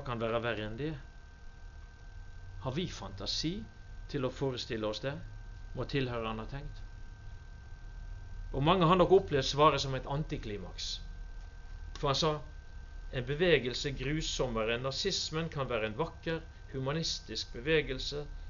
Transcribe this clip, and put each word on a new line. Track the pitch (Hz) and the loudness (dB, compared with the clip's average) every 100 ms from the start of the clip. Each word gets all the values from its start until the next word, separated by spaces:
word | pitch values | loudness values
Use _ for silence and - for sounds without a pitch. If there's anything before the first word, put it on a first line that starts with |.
| 135 | -2
kan | 120 | -2
være | 113 117 | 0 2
verre | 117 107 107 | 2 0 -2
enn | 110 | -2
det? | 151 143 - - - - - - - - - - - - - - - - | -4 -4 -8 -14 -16 -14 -14 -12 -12 -12 -14 -14 -14 -12 -12 -10 -10 -6
Har | 135 131 | -4 -2
vi | 90 | -2
fantasi | - 98 95 101 - 156 202 220 - - - - | -4 -8 -6 -4 -2 -2 -2 -6 -12 -12 -10 -6
til | 147 127 | -2 -2
å | |
forestille | - 139 123 - 113 107 | 0 0 0 -2 -2 0
oss | 107 | -2
det? | 135 156 - - - - - 127 | -4 -4 -8 -10 -10 -10 -8 -4
Må | 117 | 0
tilhørerne | 143 127 120 113 110 | 0 2 0 -2 -2
ha | 110 | -4
tenkt. | 139 147 - - - - - - - - - - - - - - - - - - | -6 -8 -8 -10 -10 -12 -10 -10 -10 -12 -14 -12 -12 -10 -10 -8 -8 -8 -8 -4
Og | 131 | 2
mange | 151 190 165 | 6 8 8
har | 185 | 8
nok | 170 185 | 10 10
opplevd | - 127 127 | 8 4 4
svaret | 139 156 135 | 8 8 8
som | 135 127 | 2 -2
et | 131 | 0
antiklimaks. | 143 151 127 110 101 90 - - - - - - - - - - - - - | -2 0 -2 -4 -6 -6 -6 -4 -4 -6 -8 -10 -10 -10 -10 -10 -8 -8 0
For | 147 | 2
han | 131 | 4
sa: | 165 151 - - - - - - - 135 | 4 2 -2 -10 -10 -10 -10 -10 -6 -4
"En | 120 | -2
bevegelse | 147 180 147 120 120 147 123 | 4 8 8 6 0 -2 -2
grusommere | 131 156 151 - 127 113 110 117 | 0 0 0 0 2 2 2 2
enn | 131 | 0
nazismen | 131 196 175 - 156 165 | 0 0 0 0 -2 -2
kan | 147 123 | -2 0
være | 117 110 | 0 0
en | 117 | 0
vakker, | 165 - 165 165 - - - | -2 -2 -4 -4 -4 -12 -8
humanistisk | 135 131 156 160 - - 110 - | -4 0 0 0 -2 -4 -6 -6
bevegelse | - 135 160 131 131 - 143 143 - | -2 4 4 4 -2 -4 -4 -6 -8